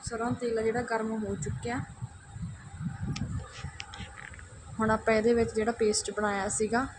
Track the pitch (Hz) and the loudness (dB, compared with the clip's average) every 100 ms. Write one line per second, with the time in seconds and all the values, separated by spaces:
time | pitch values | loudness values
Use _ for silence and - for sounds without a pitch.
0 | - 226 233 247 240 226 220 226 240 226 | -6 -2 0 0 0 2 2 2 2 0
1 | 220 220 208 196 208 - 240 247 - - | 0 0 -2 -2 -2 -4 -2 -4 -4 -8
2 | - - - - - - - - - - | -10 -10 -16 -10 -8 -10 -14 -8 -6 -4
3 | - - - - - - - - - - | -4 -2 -2 -4 -6 -10 -10 -10 -12 -10
4 | - - 50 - - - - - 220 220 | -12 -12 -14 -14 -14 -16 -12 0 2 4
5 | 220 220 220 233 226 220 214 233 214 208 | 6 6 6 6 4 2 0 4 4 4
6 | - 202 208 202 196 - 214 226 269 | 0 0 0 2 0 2 2 2 0